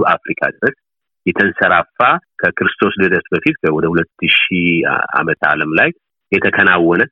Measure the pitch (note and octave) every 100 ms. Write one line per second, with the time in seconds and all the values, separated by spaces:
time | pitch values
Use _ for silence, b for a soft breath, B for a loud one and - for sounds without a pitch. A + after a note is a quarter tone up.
0 | F2 E2+ - - C#2+ - B2 - _ _
1 | _ _ - - G3+ - F#2+ F2 - _
2 | B2+ E3 _ - F2+ - F#2 - G2+ -
3 | F#2+ F2 - E2+ - D#3 D#2+ D#2 E2 E2
4 | - _ E2 E2+ - F#2 F2 E2+ - C#2+
5 | - C#2+ E2 D2+ D2+ D2+ D#2 E2 C#3+ E3+
6 | _ _ _ F#2+ G#2 F#2+ G2 F2+ E2+ F2
7 | -